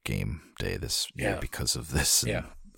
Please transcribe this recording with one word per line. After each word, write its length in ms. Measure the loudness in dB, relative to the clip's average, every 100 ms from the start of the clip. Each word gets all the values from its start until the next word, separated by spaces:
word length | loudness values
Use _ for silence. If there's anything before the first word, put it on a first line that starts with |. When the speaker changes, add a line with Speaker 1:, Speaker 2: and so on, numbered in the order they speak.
Speaker 1:
game 380 | -2 0 0 -4 -8 -6
day 160 | -4 -2
this 320 | 0 0 -2 -2
year 160 | 0
Speaker 2:
Yeah. 80 | 0
Speaker 1:
because 380 | -2 -2 0 -2
of 140 | 0
this 300 | 2 6 4
and 80 | 4
Speaker 2:
Yeah. 120 | 0 -4 -12 -18